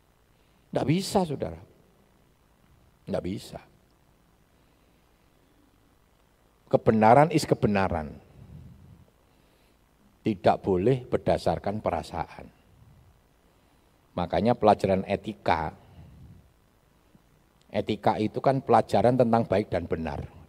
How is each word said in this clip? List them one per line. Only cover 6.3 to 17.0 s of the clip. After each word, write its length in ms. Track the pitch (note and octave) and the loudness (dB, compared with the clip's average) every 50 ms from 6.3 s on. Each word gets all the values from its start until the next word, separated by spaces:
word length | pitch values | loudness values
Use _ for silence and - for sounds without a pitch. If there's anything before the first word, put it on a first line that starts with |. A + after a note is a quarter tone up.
| _ _ _ _ _ _ _ _ - | _ _ _ _ _ _ _ _ -2
Kebenaran 560 | - - C3 A2+ A2 A2 A2 B2 C#3 D3+ F3 | 0 2 0 2 4 6 8 8 8 6 4
is 160 | D#3+ D3+ - | 2 -2 0
kebenaran. 720 | - A2+ - - A2 G2+ F#2+ F#2+ F2+ E2+ D#2+ D2+ D2 D2+ - - - - - - - - - - - - - - - - - - _ _ _ _ _ _ _ _ _ _ _ _ _ _ _ _ _ _ _ _ _ _ _ _ | 0 -2 0 0 0 0 0 0 0 -2 -4 -6 -8 -12 -18 -20 -20 -20 -20 -20 -20 -20 -20 -20 -20 -20 -20 -20 -20 -20 -20 -20 _ _ _ _ _ _ _ _ _ _ _ _ _ _ _ _ _ _ _ _ _ _ _ _
Tidak 320 | A#2 G#2+ F#2 - A#2 F2+ - | -4 -4 0 2 2 2 2
boleh 480 | - G#2+ F#2+ F2+ F#2+ A#2+ C3+ B2 B2 | 0 0 0 2 2 2 0 0 -2
berdasarkan 800 | - - - - - E2+ - - F#2 E2 E2 - G2+ G2+ A2 - | -4 -6 -2 0 0 -2 0 0 -2 -2 -2 -4 -6 -8 -6 -4
perasaan. 720 | F2+ E2+ D#2+ D2 - - E2 - - - - - - - _ _ _ _ _ - - - - _ _ _ _ _ _ _ _ _ _ _ _ _ _ _ _ _ _ _ _ _ _ | -4 -4 -4 -6 -8 -8 -8 -8 -8 -12 -18 -20 -20 -20 _ _ _ _ _ -20 -20 -20 -20 _ _ _ _ _ _ _ _ _ _ _ _ _ _ _ _ _ _ _ _ _ _
Makanya 480 | _ F2+ F2 E2 D#2+ E2+ G2+ A#2+ A#2+ - | _ -6 -4 -2 -2 0 0 0 0 4
pelajaran 480 | G#2+ G#2+ G2 - - F#2+ F#2+ F#2+ F#2+ - | 4 4 4 4 2 0 0 0 0 -2
etika, 640 | G2+ F2+ - A2 G#2 - - - F2 D#2+ D#2+ D#2+ - - - - - - - - - - - - - - - _ _ _ _ _ _ _ _ _ _ _ | -4 -4 -4 -10 -12 -6 -2 -2 -2 0 -2 -6 -8 -12 -20 -20 -20 -20 -20 -20 -20 -20 -20 -20 -20 -20 -20 _ _ _ _ _ _ _ _ _ _ _